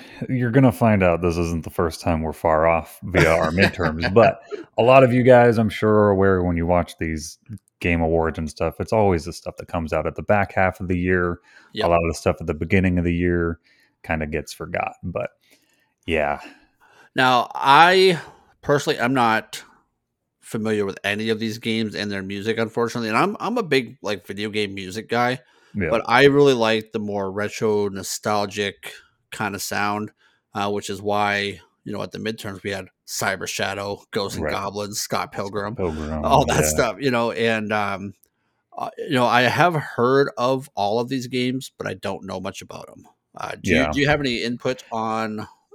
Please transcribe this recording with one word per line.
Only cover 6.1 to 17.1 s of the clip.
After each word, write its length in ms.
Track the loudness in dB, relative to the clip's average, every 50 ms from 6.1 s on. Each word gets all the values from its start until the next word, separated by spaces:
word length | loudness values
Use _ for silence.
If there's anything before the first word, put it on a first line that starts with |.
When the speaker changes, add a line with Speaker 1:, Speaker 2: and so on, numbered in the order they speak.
Speaker 1:
aware 320 | 4 4 4 4 4 2 2
when 140 | 0 0
you 100 | 0 2
watch 300 | 2 2 2 2 0 -4
these 420 | -6 -6 -4 -4 -6 -8 -12 -16 _ _ -18 -18 -18 _ _ _ -4
Game 220 | -2 0 0 0
Awards 360 | 2 2 2 2 0 0 -2
and 100 | -4 -6 -8
stuff, 260 | -6 -4 -4 -4 -4 -6
it's 140 | -4 -2 2
always 320 | 2 4 4 2 0 -2
the 80 | -6 -12
stuff 220 | -12 -12 -12 -12
that 100 | -12 -12
comes 240 | -8 -6 -6 -4 -2 -2
out 120 | -2 -2
at 100 | -4 -6
the 60 | -4
back 320 | -2 0 0 0 0 0 0
half 280 | 0 0 0 -2 -4
of 60 | -4
the 100 | -4 -2
year. 420 | -2 0 0 2 2 0 -2 -4 -6 _ _ -20 -20 -20 _ -6
Speaker 2:
Yep. 140 | -2 0
Speaker 1:
A 20 | 2
lot 140 | 2 2 2
of 60 | 0
the 40 | -2
stuff 200 | -2 -2 -2 -2 -2
at 60 | -4
the 60 | -6 -6
beginning 460 | -4 -2 0 2 2 4 2 2 2
of 60 | 0
the 100 | 0 0
year 440 | 0 0 2 2 2 0 -2 -4 -6 _ _ _ _ _ _ _ _ -8
kinda 240 | -6 -4 -4 -4
gets 240 | -4 -6 -6 -8 -8 -12
forgotten, 560 | -14 -10 -8 -6 -6 -6 -6 -8 _ -10 -8
but 200 | -6 -6 -8 -8 _ _ _ _ _ _ _ _ _ _ _ _ _ _ _
yeah. 360 | -4 -2 0 0 -2 -4 -6 -8 -16 -20 _ _ _ _ _ _ _ _ _ _ _